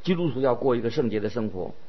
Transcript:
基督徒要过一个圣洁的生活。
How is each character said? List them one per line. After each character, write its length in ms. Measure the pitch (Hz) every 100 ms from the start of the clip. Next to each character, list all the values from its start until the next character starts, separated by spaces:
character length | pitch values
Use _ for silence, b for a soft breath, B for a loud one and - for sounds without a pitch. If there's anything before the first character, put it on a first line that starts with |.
基 140 | - 180
督 140 | 170
徒 100 | 123
要 160 | 135 120
过 180 | 135
一 60 | 120
个 100 | 113
圣 200 | 113 120
洁 100 | 104
的 80 | 104
生 180 | 113 110
活。 260 | 92 85 -